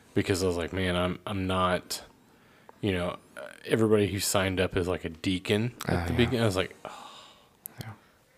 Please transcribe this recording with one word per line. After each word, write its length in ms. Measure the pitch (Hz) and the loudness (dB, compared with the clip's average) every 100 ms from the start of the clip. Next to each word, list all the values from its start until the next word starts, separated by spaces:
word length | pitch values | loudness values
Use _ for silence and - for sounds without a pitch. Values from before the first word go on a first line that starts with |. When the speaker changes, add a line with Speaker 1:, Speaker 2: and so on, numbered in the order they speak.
| - | -4
Speaker 1:
Because 280 | 98 101 92 | -2 2 2
I 40 | 95 | 0
was 80 | 87 | 0
like, 160 | 80 | -2
"Man, 220 | 90 92 90 | -2 0 0
I'm, 220 | 90 87 - | 0 -4 -6
I'm 200 | 101 92 | -4 -2
not," 540 | 92 92 90 - - - _ _ _ _ - - - | 2 2 0 -4 -12 -12 _ _ _ _ -20 -20 -4
you 120 | 107 | -2
know, 240 | 90 87 - - - 67 50 - | 0 -2 -6 -12 -16 -16 -12 0
everybody 400 | 113 110 107 101 | 2 6 6 4
who 140 | 98 | 0
signed 400 | - 101 95 92 | 0 2 2 2
up 160 | 92 95 | 0 0
as, 100 | 87 | 0
like, 180 | 87 | -2
a 40 | 87 | -4
deacon 640 | 80 95 92 - 107 117 - - | -6 -2 -2 2 2 0 -4 -2
at 60 | |
Speaker 2:
Oh, 100 | 92 85 | 0 0
Speaker 1:
the 60 | |
Speaker 2:
yeah. 40 | 123 | 2
Speaker 1:
beginning, 240 | 117 123 | 2 4
I 20 | 113 | 2
was 100 | 92 | 2
like, 200 | 90 - | -2 -6
"Oh, 260 | - - - - - - _ _ - - | -14 -14 -18 -18 -20 -20 _ _ -20 -12
Speaker 2:
Yeah. 80 | 113 104 _ _ _ | -12 -14 _ _ _